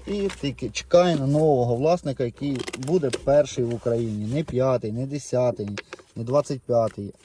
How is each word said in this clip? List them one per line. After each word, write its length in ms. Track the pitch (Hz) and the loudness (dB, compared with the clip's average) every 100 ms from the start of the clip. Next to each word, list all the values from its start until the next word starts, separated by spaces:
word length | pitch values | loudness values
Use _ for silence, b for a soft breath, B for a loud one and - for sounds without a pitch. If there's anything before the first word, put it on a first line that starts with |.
| - | -6
І 240 | 202 196 - | -4 -4 -4
тільки 280 | 143 127 117 | -6 -6 -8
чекає 460 | - - 175 180 156 | -8 4 6 6 4
на 120 | 135 | 2
нового 480 | 147 156 135 120 120 | 2 4 4 2 2
власника, 480 | 147 175 156 131 | 2 0 -2 -4
який 420 | 123 - 143 131 - - | -4 -4 -4 -4 -6 -8
буде 320 | 131 180 139 | -2 0 0
перший 540 | - - 143 135 - | -2 2 4 4 0
в 100 | 120 | -2
Україні. 600 | 117 123 117 117 104 107 | -2 -2 0 0 -2 -2
Не 100 | 139 | -4
п'ятий, 480 | - 123 131 123 107 | -2 0 2 0 -2
не 140 | 110 135 | -4 -4
десятий, 720 | 143 - 123 123 107 101 101 B B B - | -6 -2 0 0 0 -6 -8 B B B -10
не 80 | |
двадцять 380 | 113 139 147 135 | -2 0 0 -4
п'ятий, 520 | - 120 110 - 101 - | 0 2 2 -2 -10 -12